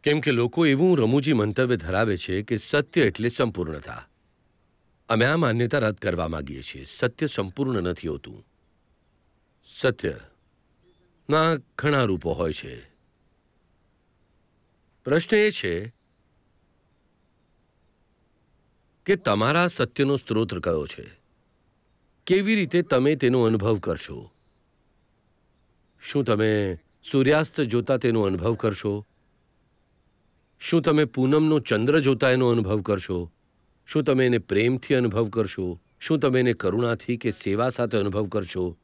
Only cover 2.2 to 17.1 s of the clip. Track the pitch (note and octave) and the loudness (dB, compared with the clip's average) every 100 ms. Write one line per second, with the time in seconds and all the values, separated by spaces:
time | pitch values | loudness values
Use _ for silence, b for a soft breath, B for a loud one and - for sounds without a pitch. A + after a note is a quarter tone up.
2.2 | - F#2 G#2 A2 - D3 - E3+ A#2 F2+ | -2 -4 -2 -6 -2 -2 0 0 0 0
3.2 | A#2 - B2 F2+ D#2+ D2+ C#2 A#1+ - _ | -4 -2 -2 -2 -8 -8 -12 -16 -18 _
4.2 | _ _ _ _ _ _ _ _ - A2+ | _ _ _ _ _ _ _ _ -2 2
5.2 | B2 D#3+ C#3+ A2+ A#2+ C#3+ A2 G2+ G2+ E2+ | 2 2 2 2 0 2 0 -2 -4 -2
6.2 | E2 D#2+ C#2 C2 - E2 C#2 - B2 - | -4 -4 -8 -12 -14 -16 -16 -6 -6 -2
7.2 | D3+ - G2 F#2+ C3+ A2+ F2 F2 E2 C#2 | -6 -4 -8 -6 -4 -2 -4 -4 -8 -10
8.2 | - - _ _ _ _ _ _ _ _ | -12 -20 _ _ _ _ _ _ _ _
9.2 | _ _ _ _ - - C3 A#2+ E2+ C#2 | _ _ _ _ -20 -2 -2 -2 -6 -8
10.2 | - _ _ _ _ _ _ _ _ _ | -18 _ _ _ _ _ _ _ _ _
11.2 | - D3+ D#3+ D#3 - - C#3+ C#3+ A#2 F2+ | -2 2 2 0 -6 -4 0 2 2 0
12.2 | E2 D#2 E2+ D#2 - A#1 - _ _ _ | -2 -2 -4 -4 -12 -16 -20 _ _ _
13.2 | _ _ _ _ _ _ _ _ _ _ | _ _ _ _ _ _ _ _ _ _
14.2 | _ _ _ _ _ _ _ _ - D#3 | _ _ _ _ _ _ _ _ -2 0
15.2 | E3+ G#3+ G#3+ - F#2 E2+ A2 _ _ _ | 2 2 2 0 -4 -4 -6 _ _ _
16.2 | _ _ _ _ _ _ _ _ _ | _ _ _ _ _ _ _ _ _